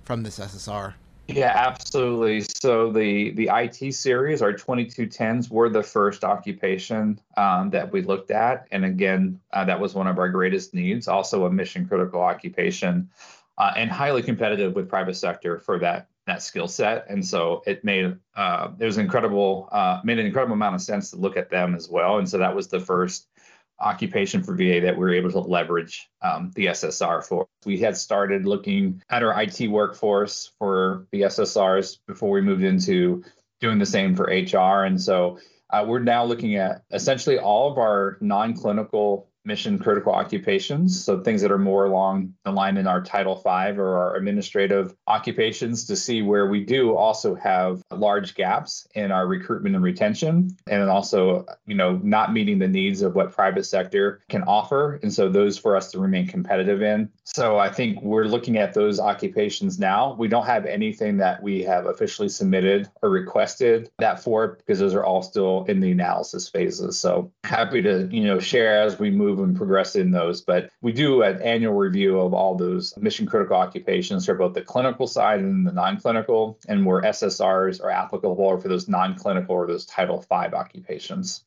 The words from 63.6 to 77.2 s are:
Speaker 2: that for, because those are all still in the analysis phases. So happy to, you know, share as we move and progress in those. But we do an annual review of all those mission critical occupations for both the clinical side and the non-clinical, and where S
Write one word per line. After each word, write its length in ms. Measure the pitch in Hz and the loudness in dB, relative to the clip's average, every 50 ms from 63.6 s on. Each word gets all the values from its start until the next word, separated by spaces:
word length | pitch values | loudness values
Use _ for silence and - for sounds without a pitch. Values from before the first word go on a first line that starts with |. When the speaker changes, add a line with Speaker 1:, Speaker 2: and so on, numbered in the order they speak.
| 131 120 113 117 117 - _ - | 4 4 4 2 0 -4 _ 0
Speaker 2:
that 240 | 113 104 92 - | 0 0 0 0
for, 280 | - 123 110 110 113 104 | -2 0 0 2 0 0
because 280 | - - _ - 104 92 | -4 -4 _ -2 0 2
those 160 | 98 98 92 | 2 2 2
are 100 | 98 - | 2 2
all 180 | 95 92 92 | 2 2 0
still 420 | 90 - - 107 95 92 92 92 92 | 0 -2 -2 0 2 2 2 2 0
in 160 | 104 101 95 | 0 0 2
the 100 | 95 92 | 2 2
analysis 580 | 90 90 87 87 90 - - - - - - - | 2 2 2 0 0 -2 -4 -6 -8 -10 -8 -6
phases. 480 | - 92 90 87 87 - 92 92 - | -2 -2 -2 -2 -2 -4 -6 -6 -4
So 360 | - - 90 87 90 92 - _ _ | -2 0 2 2 0 -2 -4 _ _
happy 400 | - - - 117 113 95 127 117 | -6 -2 -2 0 0 0 0 0
to, 260 | 92 104 95 92 92 92 | 2 2 2 0 0 -2
you 100 | 113 113 | -2 0
know, 160 | 104 104 98 92 | 2 2 2 0
share 420 | 95 - 131 120 113 110 107 107 | 0 0 2 2 4 4 4 4
as 200 | 107 107 92 101 | 4 2 2 0
we 100 | 104 104 | 0 0
move 220 | 98 101 104 101 | 2 2 2 2
and 240 | 98 95 98 92 90 | 2 2 2 0 0
progress 400 | 92 107 95 98 95 92 - - | 0 0 2 2 2 2 2 0
in 140 | 101 92 92 | 0 2 2
those. 320 | 90 87 85 85 87 - | 2 2 2 0 -2 -2
But 260 | - - 90 90 87 - _ _ | 0 0 0 0 0 -4 _ _
we 100 | - 120 | -4 -2
do 300 | 113 131 151 143 135 123 | 0 2 2 4 4 4
an 180 | 107 98 92 92 | 4 4 2 0
annual 320 | 107 117 117 113 113 110 | 0 0 0 2 2 2
review 480 | 104 101 98 95 92 98 98 95 95 95 | 2 2 2 2 2 2 2 4 4 4
of 140 | 92 90 92 | 2 2 2
all 200 | 92 95 95 92 | 2 2 0 0
those 400 | 90 90 90 92 90 90 - - - | 0 -2 -2 -2 -4 -4 -6 -6 -4
mission 260 | 104 107 - - 107 | -4 -2 -2 -2 -2
critical 320 | - - 107 98 - 98 | 0 0 0 2 2 2
occupations 720 | 90 92 90 - 92 - - 95 90 90 - 104 92 90 | 2 0 0 -4 -6 -4 -2 -2 -2 -2 -2 -4 -2 0
for 80 | 104 92 | 0 0
both 180 | 92 90 87 | 2 0 0
the 80 | 90 - | -2 -4
clinical 460 | 90 - - 123 127 131 120 - 131 | -8 -4 -2 -2 0 0 -2 -2 -4
side 340 | - - 123 104 107 107 101 | -4 -2 0 2 2 2 0
and 260 | 95 98 95 95 92 | 0 0 2 2 2
the 60 | 90 | 0
non-clinical, 840 | 90 90 90 95 101 104 - 123 113 113 110 - 117 110 110 110 110 - - - | 0 0 0 -2 -2 -2 -2 -2 0 0 0 0 2 2 0 -2 -4 -10 -6 -2
and 160 | 104 98 98 | 0 2 2
where 180 | 92 92 95 | 4 2 2
S 200 | 95 107 101 - | 2 0 0 0